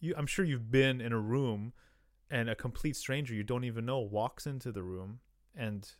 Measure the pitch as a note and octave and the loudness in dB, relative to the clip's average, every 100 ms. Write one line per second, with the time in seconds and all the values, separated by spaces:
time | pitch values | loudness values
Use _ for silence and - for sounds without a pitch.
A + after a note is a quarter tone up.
0 | D#3+ D#3 D3 - F3 B2+ A2+ C3 C3+ B2+ | -4 -2 0 2 2 2 4 6 8 4
1 | A#2 A2+ G#2+ C3 C3 G#2 A2 - - _ | 0 0 2 2 2 0 -4 -10 -20 _
2 | _ _ _ C3+ A2+ A2+ B2+ - D#3 C3+ | _ _ _ -2 0 -2 -4 -2 -2 -2
3 | - C3+ C3+ A2 G#2 B2 B2 A2+ A#2 C3 | -2 -2 -2 -2 -2 -2 -2 -2 -2 -2
4 | G#2 G#2 B2 - D3 C3+ B2 G#2 F2+ F#2 | 0 0 0 -2 -6 -6 -6 -6 -6 -6
5 | F#2+ A#2 - _ _ - A2+ G#2 - - | -8 -12 -18 _ _ -6 -4 -4 -8 -18